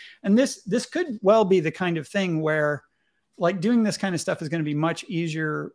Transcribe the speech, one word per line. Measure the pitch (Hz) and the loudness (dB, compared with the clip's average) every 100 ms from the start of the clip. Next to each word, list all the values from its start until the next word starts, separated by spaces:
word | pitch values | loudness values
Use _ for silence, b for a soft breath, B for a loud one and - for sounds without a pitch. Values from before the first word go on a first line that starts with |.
| B B | B B
And | 196 220 | 2 4
this, | 269 - | 2 -2
this | 196 240 - | -4 -4 -2
could | 330 339 214 | -4 -4 0
well | 190 220 | 4 6
be | 196 185 | 6 2
the | 156 | 2
kind | - 180 165 | -2 -2 -2
of | 139 | -4
thing | 202 185 160 | -2 -2 0
where, | 156 156 147 143 _ _ _ _ _ - | 0 0 0 -2 _ _ _ _ _ -2
like, | 175 190 | -2 0
doing | 202 240 | 2 2
this | 214 - | 2 0
kind | 196 | -2
of | 165 | -4
stuff | - 170 | -4 -6
is | 156 | -4
gonna | 165 | -4
be | 151 | -2
much | 147 165 165 | 0 0 -2
easier | - 165 170 156 156 151 147 | -6 -4 -4 -4 -4 -4 -8